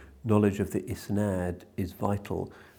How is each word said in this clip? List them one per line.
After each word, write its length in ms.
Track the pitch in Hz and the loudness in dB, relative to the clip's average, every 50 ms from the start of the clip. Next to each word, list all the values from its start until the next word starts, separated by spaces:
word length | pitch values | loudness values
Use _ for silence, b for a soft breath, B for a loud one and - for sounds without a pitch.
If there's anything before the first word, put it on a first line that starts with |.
| B B B B - | B B B B 0
knowledge 360 | 107 107 104 104 101 95 101 | 4 6 6 6 6 4 2
of 120 | 98 92 | -2 -2
the 100 | - - | -2 -4
isnad 800 | - - 104 - - - 104 101 104 104 95 92 90 90 87 - - - - - | -4 -4 -6 -8 -6 -2 -2 0 0 0 0 0 -2 -2 -4 -6 -10 -10 -6 -6
is 140 | 98 87 | -6 -6
vital, 600 | - - 107 101 101 101 - - 95 87 95 B B B B B B | -4 -2 -2 0 0 -2 -2 -4 -4 -4 -4 B B B B B B